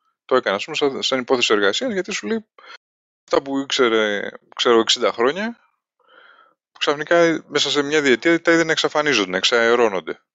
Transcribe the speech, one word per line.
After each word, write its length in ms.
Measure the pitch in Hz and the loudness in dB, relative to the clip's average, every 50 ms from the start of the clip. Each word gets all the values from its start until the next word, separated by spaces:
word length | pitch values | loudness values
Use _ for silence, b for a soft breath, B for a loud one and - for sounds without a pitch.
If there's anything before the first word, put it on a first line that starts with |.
| _ _ _ _ _ | _ _ _ _ _
Το 120 | - 135 | -2 0
έκανε, 200 | 127 - 110 95 | 0 2 0 -2
ας 80 | 101 - | -2 -4
πούμε, 120 | - 156 | -6 -4
σαν, 260 | - 151 143 135 104 98 | -2 -2 -2 -2 -4 -4
σαν 160 | - 135 131 | -4 -4 -4
υπόθεση 340 | 123 - 139 120 117 - 117 | -2 0 0 0 2 2 2
εργασίας, 380 | 104 101 98 101 - 247 269 214 | 2 2 2 0 -2 -4 -4 -4
γιατί 200 | 190 180 - 202 | -6 -6 -6 -8
σου 140 | - - | -8 -6
λέει 180 | 208 220 226 214 _ _ B B B B B _ _ _ _ _ _ _ _ _ | -6 -6 -6 -6 _ _ B B B B B _ _ _ _ _ _ _ _ _
αυτά 180 | - - 156 139 | -4 -2 -2 -2
που 160 | 139 139 135 | -2 -4 -6
ήξερε, 680 | 139 135 - - 131 117 113 110 107 107 104 101 98 101 - - _ _ _ | -4 -4 0 0 2 2 2 0 0 -2 -2 -4 -6 -10 -14 -16 _ _ _
ξέρω, 260 | - - 131 120 113 | -4 0 2 4 4
εξήντα 320 | 113 - - 127 120 101 95 | 4 2 0 0 0 -2 0
χρόνια, 460 | - 117 127 147 185 208 226 233 - _ _ _ _ _ _ _ b b b b b b b b b b b b b _ _ _ - | 0 0 -2 0 -2 -6 -8 -10 -12 _ _ _ _ _ _ _ b b b b b b b b b b b b b _ _ _ -6
ξαφνικά 680 | - - 147 147 151 - 175 170 170 165 160 156 - | -4 -4 -4 -4 -2 0 2 4 4 2 2 -2 -6
μέσα 240 | - 143 147 139 147 | -6 -4 -4 -2 -2
σε 120 | 135 147 143 | -2 -2 -2
μια 200 | 143 147 156 147 | 0 0 0 2
διετία 400 | 139 123 113 - 170 170 165 - | 2 2 2 2 2 0 2 2
τα 100 | - 170 | 2 2
είδε 120 | 165 165 | 4 2
να 80 | 160 156 | 2 0
εξαφανίζονται, 580 | - - 151 - 156 151 151 139 113 101 90 | -2 -2 -2 -2 -2 0 0 0 0 0 0
να 60 | 92 | -2
εξαερώνονται. 840 | 92 95 - 127 117 117 117 117 120 120 110 98 90 80 82 - - _ _ _ | -2 0 2 2 2 4 4 4 4 2 2 0 -2 -6 -8 -10 -12 _ _ _